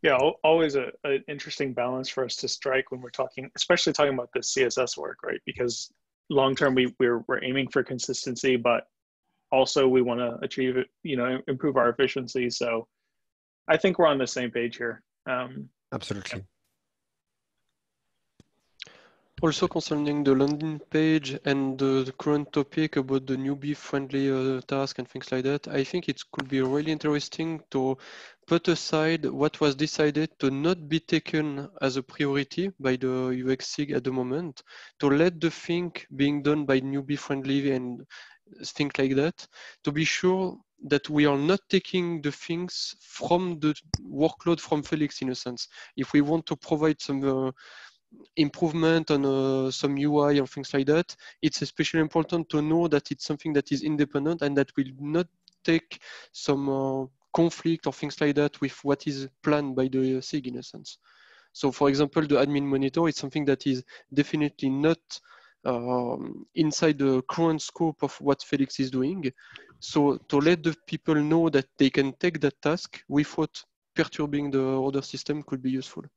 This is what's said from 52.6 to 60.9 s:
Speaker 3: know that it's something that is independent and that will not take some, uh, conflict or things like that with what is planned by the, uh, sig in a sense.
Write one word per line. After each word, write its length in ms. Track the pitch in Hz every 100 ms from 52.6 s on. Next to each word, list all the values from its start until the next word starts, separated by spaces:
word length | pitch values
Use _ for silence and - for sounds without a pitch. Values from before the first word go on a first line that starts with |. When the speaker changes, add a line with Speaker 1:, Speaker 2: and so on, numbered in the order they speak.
Speaker 3:
know 280 | 151 160 170
that 240 | 147 -
it's 120 | 143
something 280 | - 147 165
that 180 | 147 -
is 140 | 139
independent 580 | 151 151 143 147 143 170
and 140 | 143 139
that 200 | 139 -
will 140 | 131 131
not 300 | 143 160 180 _ _ _
take 380 | - 165 _ - - - -
some, 360 | - - 139 139
uh, 380 | 135 135 135 131 _ _
conflict 540 | - 165 - 165 165 -
or 60 |
things 280 | - 147 -
like 140 | 151
that 260 | 143 147 -
with 160 | 139 -
what 240 | 139 139 -
is 220 | 139 135 _
planned 320 | - 147 143 131
by 100 | 131
the, 320 | 131 131 131
uh, 20 |
sig 280 | - 151 127
in 100 | 123
a 40 |
sense. 340 | - - -